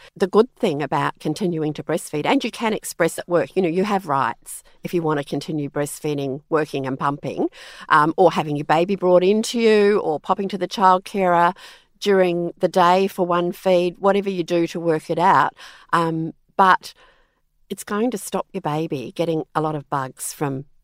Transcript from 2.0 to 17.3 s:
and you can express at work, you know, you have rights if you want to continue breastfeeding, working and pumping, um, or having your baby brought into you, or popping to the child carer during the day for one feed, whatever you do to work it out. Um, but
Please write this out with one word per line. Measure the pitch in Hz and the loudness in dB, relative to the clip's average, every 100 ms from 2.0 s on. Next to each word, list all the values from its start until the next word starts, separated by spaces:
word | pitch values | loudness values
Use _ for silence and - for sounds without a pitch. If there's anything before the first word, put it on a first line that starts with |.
| - 151 143 | -4 -4 0
and | 277 | 0
you | 233 | -2
can | - 226 | -4 -4
express | 208 - - 165 - | -4 -6 -2 -2 -2
at | - | -2
work, | 170 113 190 | -2 0 -2
you | |
know, | 175 | -2
you | 175 | 0
have | 208 202 185 | 0 -2 0
rights | 135 117 - - - - _ | 0 0 -4 -14 -18 -20 _
if | - | -6
you | 175 | -2
want | 160 151 | 0 -2
to | |
continue | 143 143 - 156 143 | -2 -6 -4 -6 -6
breastfeeding, | 147 147 - 151 143 139 135 - | -4 -6 -6 -6 -4 -6 -8 -2
working | 156 151 139 135 | -2 -2 -4 -6
and | 135 | -4
pumping, | 143 143 135 90 339 - - - - | -4 -4 -6 -4 -6 -6 -20 -14 2
um, | 151 156 175 | 4 4 4
or | 175 | 4
having | 170 156 147 | 4 -2 -4
your | 151 | 0
baby | 160 180 | 2 2
brought | 196 180 180 | 0 4 4
into | 185 220 220 240 | 4 2 -2 0
you, | 226 214 202 208 | 4 4 4 2
or | 165 147 | 0 -4
popping | - 190 196 | -2 -4 -4
to | 190 | -4
the | 180 | -6
child | - 185 185 - | 2 4 4 0
carer | 202 185 170 170 - - - _ _ | -2 2 4 2 0 -12 -20 _ _
during | 202 190 180 175 170 - | 2 4 4 0 -4 -2
the | 180 | 0
day | 185 175 185 196 | 4 4 4 2
for | - | -2
one | 175 175 175 | 0 0 0
feed, | - 190 180 175 175 | -2 2 2 2 0
whatever | 196 196 196 | 0 2 0
you | 185 | -4
do | 165 175 165 | -2 0 0
to | 175 | -2
work | 165 156 - | -2 -2 -2
it | 160 | 0
out. | 185 143 147 - - - _ | 4 4 2 -4 -18 -20 _
Um, | 170 165 165 160 - _ - | -2 0 -2 -6 -8 _ 2
but | 190 - - - _ _ _ | 4 4 -2 -20 _ _ _